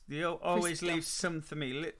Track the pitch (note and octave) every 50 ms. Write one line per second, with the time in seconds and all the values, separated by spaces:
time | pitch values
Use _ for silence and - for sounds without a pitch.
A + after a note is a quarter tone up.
0 | - - C#3+ D3 E3+ E3+ E3+ - - F3 F3 F3 F3 E3+ D#3+ D3+ F3 F3 E3+ E3
1 | D#3+ - - - - F3+ E3 D#3 D3+ - D3+ D3+ D3 B2+ B2+ C#3+ E3 E3 -